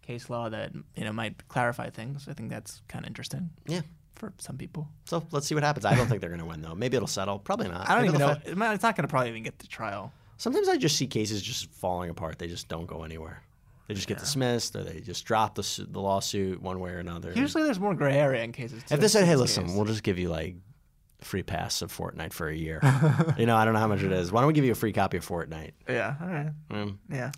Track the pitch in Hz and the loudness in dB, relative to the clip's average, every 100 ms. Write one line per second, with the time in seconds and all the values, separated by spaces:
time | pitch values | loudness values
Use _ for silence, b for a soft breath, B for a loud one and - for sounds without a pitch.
0 | - 120 - 120 117 110 107 - - - | -10 -12 -6 -4 -4 -4 -8 -10 -14 -8
1 | 110 110 110 - - - 120 123 - - | -6 -4 -6 -8 -6 0 0 0 -8 -8
2 | 113 143 143 139 117 117 - - - - | -10 -10 -10 -10 -8 -10 -10 -18 -14 -12
3 | - - - 139 175 - - 170 160 - | -10 -10 -8 -6 -6 -8 -6 -4 -4 -12
4 | _ - 220 - - 135 175 - 151 - | _ -14 -14 -14 -12 -12 -10 -8 -10 -12
5 | - 170 165 143 143 151 147 147 196 131 | -4 -4 -2 -4 0 2 2 2 4 4
6 | 120 107 87 85 82 82 80 82 123 127 | 4 2 0 -6 -6 -6 -8 -2 2 2
7 | 98 - 95 98 - 208 98 87 95 202 | 0 -2 -2 -2 -2 -2 -2 -4 2 4
8 | 233 151 143 147 - 175 226 208 233 220 | 6 6 4 2 -2 -2 0 2 2 2
9 | 160 135 123 113 110 - - - 113 101 | 0 2 0 -2 -10 -12 -16 -8 -6 -6
10 | 98 - b b - 285 392 359 170 151 | -10 -16 b b -2 2 4 4 4 2
11 | 127 120 107 107 104 - - - 92 90 | 0 0 0 -2 -4 -6 -8 -6 -2 -2
12 | 90 85 82 82 85 87 - 82 82 78 | -4 -6 -8 -6 -8 -8 -8 -8 -8 -10
13 | 80 80 80 - - _ _ - - 104 | -10 -10 -12 -14 -20 _ _ -20 -8 -6
14 | - 101 - 139 127 120 - 104 92 82 | -4 -4 -2 0 2 0 -2 -6 -8 -10
15 | - 87 - 110 107 - 98 - 98 98 | -10 -10 0 2 2 -2 -6 -6 -8 -4
16 | 98 98 - 104 95 92 92 92 92 90 | 0 0 0 -2 -2 -2 -6 -6 -6 -6
17 | 87 85 - - 285 320 311 208 202 165 | -8 -8 -6 -2 0 2 0 0 0 0
18 | 143 139 147 131 139 120 117 113 - 147 | 2 4 4 2 -2 -6 -10 -10 -2 4
19 | 208 214 180 151 120 - 87 95 107 110 | 6 8 8 8 6 2 0 2 2 2
20 | 107 90 90 80 82 87 - - _ _ | 0 2 2 0 -4 -8 -16 -20 _ _
21 | _ _ - - - 82 85 - 87 - | _ _ -6 -6 -2 -4 -2 -4 -6 -6
22 | 87 - 80 - 175 160 160 156 143 131 | -8 -6 -8 -6 -4 -4 -4 2 4 6
23 | 156 120 165 - 117 113 110 110 110 101 | 6 4 2 4 6 6 6 6 4 2
24 | 98 92 87 104 139 151 135 104 113 98 | 2 2 2 4 6 6 4 4 2 2
25 | 95 90 85 87 76 80 78 - - 123 | 2 0 -4 -6 -6 -8 -12 -16 -4 -2
26 | 107 143 175 170 151 - - 107 104 101 | -2 -4 -6 -4 -4 -6 -8 -6 -6 -8
27 | - 143 123 | -8 -6 -6